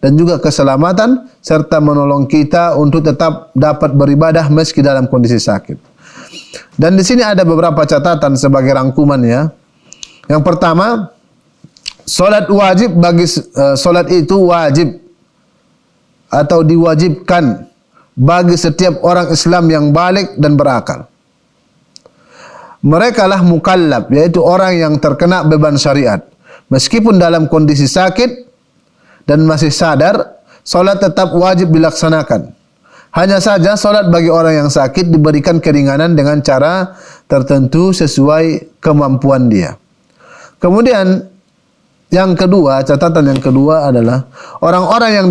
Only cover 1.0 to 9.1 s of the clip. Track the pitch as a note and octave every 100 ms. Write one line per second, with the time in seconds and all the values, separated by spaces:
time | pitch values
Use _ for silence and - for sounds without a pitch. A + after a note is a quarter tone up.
1 | A3 B3+ - _ - D#3 D3+ D#3+ D3 D3
2 | C#3+ C#3+ C3+ D#3 D3 E3+ E3+ C#3+ D3 D#3+
3 | D#3 D3+ E3 D3+ - C3 D3+ D3 D3+ C#3
4 | C#3+ C#3+ D#3+ E3 D3+ D3+ D#3+ - C#3 C3+
5 | B2+ B2+ A#2+ A#2+ - G2 - D2+ _ _
6 | - - - - - - - - D#3+ F#3+
7 | F#3 B3 G#3+ G3 E3+ D#3+ E3+ D#3 D3+ D3
8 | C#3+ D#3+ C#3+ C3 C#3 C3+ C3 C3+ C3 C3
9 | C#3+